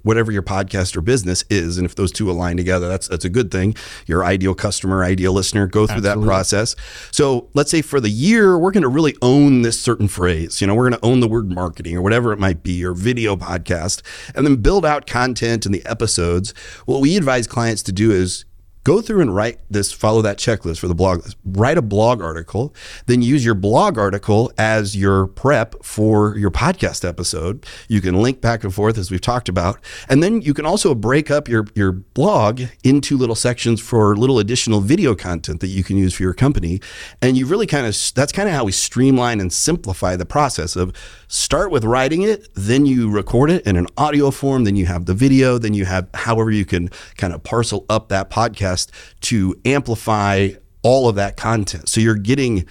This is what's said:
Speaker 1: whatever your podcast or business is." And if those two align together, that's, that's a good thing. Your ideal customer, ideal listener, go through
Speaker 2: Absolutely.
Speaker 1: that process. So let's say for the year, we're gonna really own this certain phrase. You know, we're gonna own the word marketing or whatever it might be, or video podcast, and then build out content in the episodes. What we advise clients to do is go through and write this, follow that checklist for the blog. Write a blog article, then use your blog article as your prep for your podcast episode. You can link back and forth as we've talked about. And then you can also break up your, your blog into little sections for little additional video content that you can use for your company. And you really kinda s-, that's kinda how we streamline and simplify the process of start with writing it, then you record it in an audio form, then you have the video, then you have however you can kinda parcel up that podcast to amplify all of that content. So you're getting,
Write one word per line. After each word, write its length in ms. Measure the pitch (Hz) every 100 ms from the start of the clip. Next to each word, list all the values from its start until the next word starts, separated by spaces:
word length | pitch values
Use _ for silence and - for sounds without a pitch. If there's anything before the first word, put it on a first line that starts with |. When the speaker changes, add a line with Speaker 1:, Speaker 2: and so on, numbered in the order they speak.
Speaker 1:
whatever 300 | 107 113 113
your 100 | 101
podcast 540 | 90 98 98 98 90 -
or 40 |
business 440 | 87 127 90 90 -
is." 300 | 101 85 90
And 60 | 87
if 80 |
those 160 | - 92
two 180 | - 104
align 260 | 87 87 87
together, 320 | 90 90 87
that's, 180 | 95 -
that's 180 | 85
a 40 | 92
good 220 | 107 101
thing. 240 | 95 95 107 - - -
Your 180 | 82
ideal 300 | 90 98 95
customer, 500 | 90 104 - 95 95
ideal 280 | 92 95 92
listener, 360 | 95 95 104 98
go 180 | 104 107
through 120 | 107
Speaker 2:
Absolutely. 240 | 98 104
Speaker 1:
that 20 | 107
process. 480 | 95 92 101 113 - - - -
So 360 | - 139 123 -
let's 160 | 139 147
say 100 | 165
for 200 | 143 139
the 100 | 107
year, 480 | 107 165 226 196 180
we're 140 | 185
gonna 160 | 196 131
really 280 | 139 156 -
own 400 | 123 143 143 127
this 180 | 117 -
certain 280 | - 113 101
phrase. 520 | - 90 80 82 -
You 60 | 98
know, 80 |
we're 160 | 110 127
gonna 100 | 117
own 160 | 113 127
the 80 | 117
word 200 | 117 101
marketing 460 | 90 90 82 85 87
or 60 | 95
whatever 240 | 117 120
it 60 | 101
might 240 | 98 82
be, 200 | 87 90 90
or 80 |
video 420 | 87 107 123 110 95
podcast, 640 | 87 90 82 87 87 - - - -
and 120 | - 143
then 100 | 135
build 300 | 104 196 156
out 200 | 147 -
content 600 | 120 127 117 117 117 101
in 60 |
the 120 | 95
episodes. 680 | - 110 113 - 85 87 101 - - - -
What 160 | 131
we 140 | 139 196
advise 280 | 135 127 -
clients 360 | 123 117 107
to 100 | -
do 180 | 95 110
is 340 | 95 92 - - - - -
go 180 | - 190
through 180 | 226 208
and 140 | 135
write 240 | 95 113 - -
this, 240 | 104 101
follow 300 | - 110 110
that 160 | 107 101
checklist 400 | - 107 85 82
for 100 | 92
the 60 |
blog. 280 | 85 92 87 - -
Write 320 | 95 95 123 165
a 60 |
blog 400 | 113 98 113 120
article, 520 | 82 80 82 98 143 - - -
then 160 | - 123
use 240 | 120 147
your 100 | 117
blog 440 | 101 101 127 208 123
article 520 | 101 101 - 104 120 -
as 400 | 110 110 101 101
your 300 | 98 95 95
prep 480 | - 127 139 113 -
for 540 | - - 110 107 104 107
your 120 | 101
podcast 560 | - 131 190 95 - 90
episode. 600 | 82 87 82 82 123 - - -
You 120 | 107
can 220 | 90 90
link 180 | 120 135
back 240 | 117 117
and 80 | 98
forth 240 | 95 107 113
as 140 | 90
we've 100 | 92
talked 300 | - 123 -
about. 280 | 90 87 - - - -
And 140 | 135
then 180 | 180 226
you 140 | 147
can 100 | 139
also 300 | 151 202 180
break 360 | 120 110 143 151
up 180 | 147 147
your, 180 | 113 107
your 180 | 107 98
blog 720 | 92 - - 180 185 107 127 123 -
into 360 | 131 143 - 139
little 160 | 123
sections 440 | 110 123 123 117 110
for 340 | - 117 104 104
little 220 | 131 127
additional 420 | 104 123 - 107
video 340 | 101 175 156
content 460 | 101 90 85 - 80
that 60 | 92
you 180 | 95
can 140 | 92 98
use 160 | 92
for 80 | -
your 100 | 92
company. 480 | 87 131 147 85 95 - - - -
And 160 | 127 131
you 80 |
really 220 | 131 202 202
kinda 220 | 147 117
s-, 220 | 98 -
that's 200 | - 139
kinda 200 | - 202
how 120 | 147
we 80 | 107
streamline 640 | - - 117 135 131 123 110
and 140 | 92
simplify 640 | - - 170 101 90 92 92
the 80 |
process 520 | 85 147 143 - 80 87
of 180 | 90 - - - -
start 440 | - - 147 196
with 140 | 143
writing 380 | 110 127 135 165
it, 260 | 208 208 -
then 320 | - 98 131 143
you 240 | 127 110
record 400 | 104 95 120 147
it 160 | 180 -
in 100 | 90
an 100 | 87 -
audio 320 | 151 147 139
form, 340 | - 139 131
then 120 | 107 101
you 100 | 87
have 180 | 87
the 80 | 87
video, 460 | 95 135 135 131 123
then 160 | 110
you 100 | 104
have 240 | 95 92 90
however 360 | - 113 113 110
you 140 | 107
can 240 | 95 90 90 - - -
kinda 200 | 92 80
parcel 460 | - 117 113 101 -
up 180 | 107 -
that 220 | 95 95
podcast 480 | - 120 104 95 90 - - - -
to 400 | - 113 92 -
amplify 840 | 131 139 123 110 - 107 101 98 98 - _ _
all 260 | 113 135 123
of 80 | 101
that 200 | 101 -
content. 520 | 110 113 95 87 -
So 120 | 113
you're 140 | 113
getting, 440 | 107 101 139 127 101 85